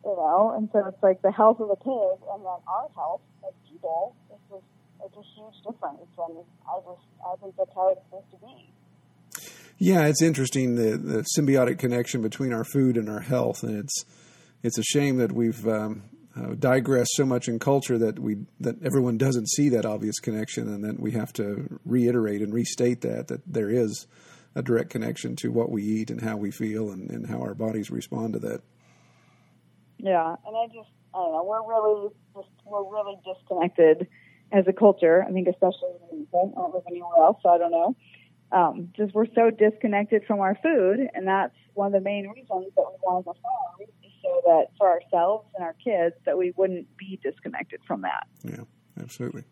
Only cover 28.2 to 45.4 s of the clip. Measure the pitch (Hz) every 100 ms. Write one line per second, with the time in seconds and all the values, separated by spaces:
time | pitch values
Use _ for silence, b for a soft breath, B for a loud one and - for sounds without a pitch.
28.2 | 113 58 55 57 _ _ b b b b
29.2 | b b b b _ _ _ _ 196 175
30.2 | 160 170 - 220 233 226 214 _ _ 185
31.2 | 175 160 185 220 220 226 214 208 202 -
32.2 | _ 202 - _ 202 208 196 214 202 202
33.2 | - 185 _ 180 175 - 160 156 185 b
34.2 | b b _ 202 185 190 208 190 165 170
35.2 | 190 185 180 180 185 185 180 175 - 160
36.2 | 143 175 190 - 180 180 175 175 175 170
37.2 | 160 - 185 170 170 170 175 254 b b
38.2 | b _ _ 185 165 165 175 - 214 208
39.2 | 226 233 226 220 214 214 226 202 208 220
40.2 | - 208 190 202 311 302 185 214 269 -
41.2 | 190 196 170 _ _ 202 202 196 196 202
42.2 | 196 233 254 190 190 - - 190 359 359
43.2 | 185 349 698 762 719 698 427 _ _ _
44.2 | 571 539 170 160 - _ 196 175 175 180
45.2 | 175 214